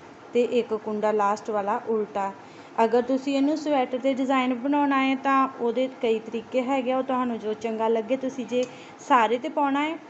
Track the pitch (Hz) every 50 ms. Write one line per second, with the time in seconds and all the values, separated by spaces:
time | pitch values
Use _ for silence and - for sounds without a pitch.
0 | - - - - - - - 240 247 233 247 240 226 - 226 208 - 220 214 208
1 | 208 214 214 214 202 202 208 208 - - 214 208 196 202 220 262 - - 226 214
2 | 208 202 - 202 196 196 196 - - - - - - - - - 233 226 214 247
3 | 240 254 269 262 262 285 277 269 277 285 311 302 302 302 294 269 254 254 254 247
4 | 254 269 269 233 277 247 269 262 254 254 254 233 233 285 285 294 285 277 269 269
5 | 269 269 269 262 262 277 269 269 269 262 - - 233 233 214 247 262 254 262 -
6 | - 226 226 220 220 220 214 226 214 - - 254 247 247 277 269 247 247 254 262
7 | 262 269 262 247 254 240 233 214 196 214 214 214 - 226 220 220 220 226 226 226
8 | 214 220 262 262 269 262 254 - 233 - 240 247 254 - - - - - - -
9 | - - 277 247 220 208 233 247 240 311 - 311 285 277 269 285 294 311 320 -
10 | -